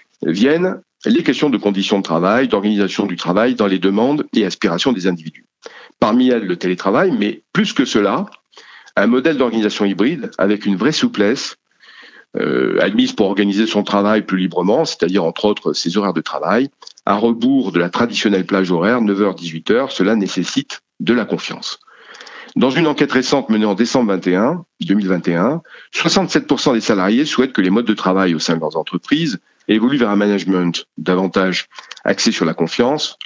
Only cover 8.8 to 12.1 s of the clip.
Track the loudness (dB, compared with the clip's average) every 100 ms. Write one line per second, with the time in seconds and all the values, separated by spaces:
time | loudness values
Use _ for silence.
8.8 | -6 0 2 2 2 2 0 2 0 0
9.8 | -2 2 0 0 -8 -2 0 0 0 0
10.8 | 0 0 -2 0 0 0 -6 -14 _ _
11.8 | -20 -20 -20